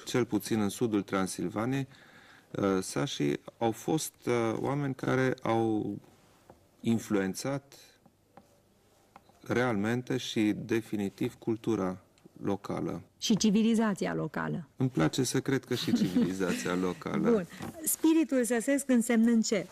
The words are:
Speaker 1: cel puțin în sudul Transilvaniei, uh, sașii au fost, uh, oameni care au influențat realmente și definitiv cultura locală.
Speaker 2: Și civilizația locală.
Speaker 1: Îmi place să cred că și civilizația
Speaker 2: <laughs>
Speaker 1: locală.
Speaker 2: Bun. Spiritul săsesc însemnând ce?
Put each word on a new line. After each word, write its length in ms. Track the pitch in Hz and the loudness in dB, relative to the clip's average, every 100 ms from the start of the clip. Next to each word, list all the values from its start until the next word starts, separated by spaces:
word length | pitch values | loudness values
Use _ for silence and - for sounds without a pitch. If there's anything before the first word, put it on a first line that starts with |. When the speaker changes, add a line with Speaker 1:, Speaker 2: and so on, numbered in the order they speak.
| - | -2
Speaker 1:
cel 180 | 127 | 0
puțin 360 | 113 104 - 110 | 0 0 0 0
în 80 | 101 | 0
sudul 340 | - 120 104 | 0 0 0
Transilvaniei, 840 | 92 98 92 - 90 104 123 139 135 - - - - - - | 0 0 0 -2 -4 -2 -2 -2 -4 -10 -20 -20 -20 -20 -12
uh, 140 | - 98 95 | -2 2 2
sașii 580 | - 139 143 - 143 - - - | 0 -4 -4 -2 -2 -2 -6 -4
au 120 | 117 | -2
fost, 420 | 110 - 156 - - 123 | -2 -2 -2 -2 -6 -2
uh, 280 | 120 113 110 | 0 0 0
oameni 340 | 120 143 139 | -2 -2 -4
care 400 | 131 - 131 131 - | -4 0 2 2 0
au 560 | - 113 113 107 104 101 - - _ _ - - _ _ | 0 2 2 0 -2 -6 -12 -20 _ _ -20 -20 _ _
influențat 960 | - 113 - 101 95 92 131 139 - - - _ _ _ _ - - _ _ _ _ _ _ - _ _ - | 0 0 2 0 0 -2 -4 -6 -8 -20 -20 _ _ _ _ -20 -20 _ _ _ _ _ _ -20 _ _ -2
realmente 680 | 113 127 101 107 123 123 131 | 0 2 2 0 0 -2 -4
și 380 | - 120 107 92 | -2 2 2 0
definitiv 720 | 107 113 - 104 98 - 127 - | 0 -2 -2 -4 -4 -4 -6 -4
cultura 600 | - 113 - 107 92 92 - _ - - | -4 -4 -2 0 -2 -4 -12 _ -20 -8
locală. 600 | 101 98 - 85 82 85 - - | -4 -4 -4 -6 -4 -6 -12 -6
Speaker 2:
Și 180 | - 202 | 0 2
civilizația 800 | 214 202 220 226 226 190 180 | 4 4 4 2 0 -2 -4
locală. 540 | 160 160 - 160 156 156 - | -4 -4 -4 -4 -6 -8 -2
Speaker 1:
Îmi 120 | 131 | -2
place 340 | 156 156 - | 2 2 2
să 180 | 123 131 | 0 -2
cred 240 | 127 135 | 0 -2
că 100 | - | -2
și 180 | 120 160 | -4 0
civilizația 840 | 220 214 - 196 95 90 - 92 90 | 2 2 2 2 0 -2 -2 -2 0
Speaker 2:
<laughs> 80 | 92 | 0
Speaker 1:
locală. 420 | 87 87 87 233 | -2 -4 0 2
Speaker 2:
Bun. 160 | 220 175 - - 330 | 2 0 -10 -12 -8
Spiritul 600 | 311 - 320 330 311 262 | -6 0 2 4 2 0
săsesc 440 | 240 240 226 277 - | 0 0 0 0 2
însemnând 560 | 247 220 226 233 226 | 2 4 4 6 4
ce? 220 | 214 202 175 | 2 -2 0